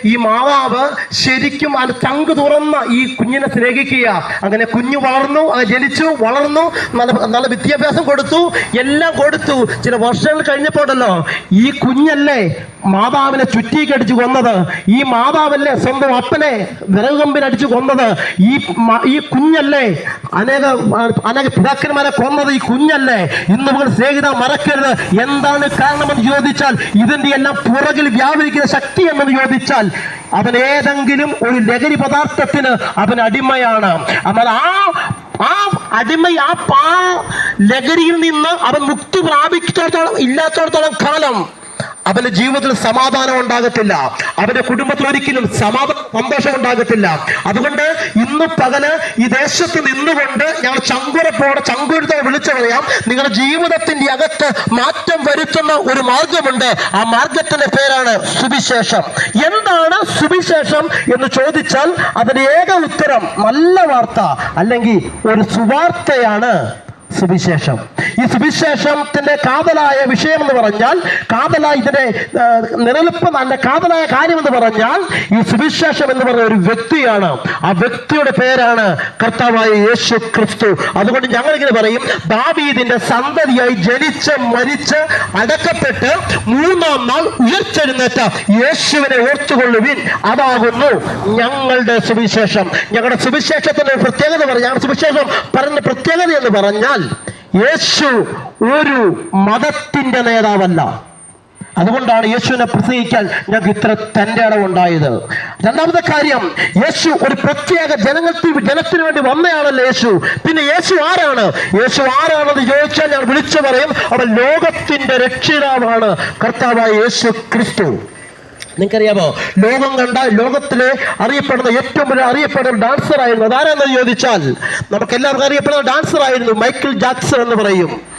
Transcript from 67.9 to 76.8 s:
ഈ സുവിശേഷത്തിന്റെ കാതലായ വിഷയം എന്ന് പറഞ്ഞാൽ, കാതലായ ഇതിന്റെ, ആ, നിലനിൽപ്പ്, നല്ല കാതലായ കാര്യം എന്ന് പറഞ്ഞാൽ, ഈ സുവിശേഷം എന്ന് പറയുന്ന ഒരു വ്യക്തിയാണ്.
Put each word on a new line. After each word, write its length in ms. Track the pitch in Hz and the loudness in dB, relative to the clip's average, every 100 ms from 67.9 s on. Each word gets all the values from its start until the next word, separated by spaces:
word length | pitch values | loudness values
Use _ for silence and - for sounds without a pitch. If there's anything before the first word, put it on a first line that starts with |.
| - - - | -6 -4 0
ഈ 40 | 254 | 0
സുവിശേഷത്തിന്റെ 1080 | 220 302 - 320 269 294 294 285 294 285 285 | 2 0 0 0 0 0 0 -2 -2 0 0
കാതലായ 720 | 254 285 330 311 285 277 262 | 0 0 2 2 2 2 0
വിഷയം 360 | 262 311 320 | 0 0 0
എന്ന് 200 | 285 254 | 2 2
പറഞ്ഞാൽ, 380 | 214 208 240 349 330 - - | 2 2 2 0 -2 -4 -2
കാതലായ 420 | 233 302 320 302 | -2 0 2 2
ഇതിന്റെ, 520 | 285 226 277 247 - - - | 2 2 0 0 -2 -4 0
ആ, 180 | 240 233 226 233 | 2 2 0 -2
നിലനിൽപ്പ്, 600 | 233 294 330 339 359 294 | 0 2 2 2 0 0
നല്ല 200 | 262 269 | 0 0
കാതലായ 500 | 247 311 349 330 311 | 0 2 2 2 0
കാര്യം 340 | 262 330 330 | 2 2 2
എന്ന് 200 | 285 247 | 0 2
പറഞ്ഞാൽ, 460 | 226 220 233 359 330 - - 214 | 2 2 0 0 -2 -4 0 0
ഈ 20 | |
സുവിശേഷം 720 | 190 233 302 - 320 294 269 | 2 0 0 0 0 0 0
എന്ന് 120 | 254 | 0
പറയുന്ന 200 | 254 233 | 0 2
ഒരു 100 | 220 | 2
വ്യക്തിയാണ്. 840 | 214 175 226 | 2 2 0